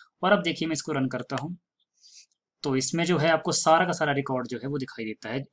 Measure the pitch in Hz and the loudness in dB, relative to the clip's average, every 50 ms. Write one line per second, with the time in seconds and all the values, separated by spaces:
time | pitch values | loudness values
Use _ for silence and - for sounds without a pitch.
0 | - _ _ _ - 185 208 202 165 170 156 - 160 165 160 147 - - 151 135 | -20 _ _ _ 2 2 4 4 2 0 -2 -2 -2 -2 -4 -4 -4 -2 -2 -2
1 | 131 127 131 120 120 - 139 123 131 165 180 - _ _ _ _ _ _ _ _ | -2 -2 -2 -4 -6 -6 -8 -6 -6 -8 -10 -12 _ _ _ _ _ _ _ _
2 | _ - - - - _ _ _ _ _ _ _ - 147 131 131 127 - - 165 | _ -20 -20 -20 -20 _ _ _ _ _ _ _ -4 0 0 0 0 0 0 0
3 | 170 170 180 147 143 165 160 156 - 180 156 - - 160 160 165 180 175 160 - | 2 2 2 4 4 4 4 2 2 0 -2 2 4 6 6 6 6 2 0 0
4 | 156 147 139 139 135 - 131 127 123 120 123 113 113 139 143 143 127 - - - | 0 0 0 0 0 -2 -2 -4 -4 -4 -8 -8 -6 -6 -6 -6 -6 -8 -8 -8
5 | 113 110 110 - - 107 117 135 135 - | -8 -8 -8 -10 -8 -6 -6 -6 -6 -8